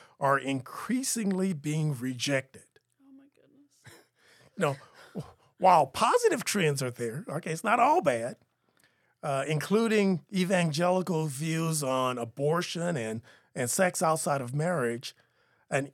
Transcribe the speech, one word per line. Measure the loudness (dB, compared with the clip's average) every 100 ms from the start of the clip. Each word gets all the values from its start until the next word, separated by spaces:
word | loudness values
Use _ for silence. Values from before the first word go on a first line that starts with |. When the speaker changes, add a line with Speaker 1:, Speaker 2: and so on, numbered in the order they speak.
| -20 -4
Speaker 1:
are | 0 0
increasingly | 0 -4 -6 -10 -4 -4 -2 -2 -2 0 -2
being | -2 -4 -2 -2 -2
rejected." | -6 -4 -2 -2 -2 -12 -20 _ _ _
Speaker 2:
Oh | _ -20
my | _
goodness. | _ _ _ _ _ -20
Speaker 1:
<laughs> | -20 _ _ _ _ _ -2
You |
know, | -2 -2 -10 -20 -16 -14 -14 -16 _ 2
while | 6 6 4
positive | 2 2 4 4 2
trends | -2 0 2 0
are | -4
there, | -4 -6 -6 -8
okay, | -8 -6
it's | -4
not | 0 4
all | 4 4
bad, | 2 0 -2 -10 _ _ _ _ _ _ _ _
uh, | -4 -2 -2
including | -2 0 2 4 4 4 2 -2
evangelical | -2 2 2 2 2 2 2 0 0 -2
views | -4 -2 -2 0 -2
on | 0 0 0 -2
abortion | -6 -4 0 0 -2 -4 -4 -2
and, | -4 -6 -10 -20 _
and | -6 -2
sex | 0 0 2
outside | 0 0 0 -2
of | -2
marriage, | -2 -2 0 -2 -4 -10 -18 _ _ _ _ -4
an | -4 -4